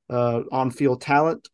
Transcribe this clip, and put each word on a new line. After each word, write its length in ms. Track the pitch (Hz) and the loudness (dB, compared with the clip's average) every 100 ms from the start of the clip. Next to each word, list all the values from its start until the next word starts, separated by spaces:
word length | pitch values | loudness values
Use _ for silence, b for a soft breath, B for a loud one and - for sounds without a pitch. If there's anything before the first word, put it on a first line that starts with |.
| _ | _
uh, 360 | 123 120 117 - | -2 0 -2 -4
on-field 520 | 131 131 120 143 127 | -2 -2 0 0 0
talent 440 | - 143 156 160 - | 2 2 2 -2 -10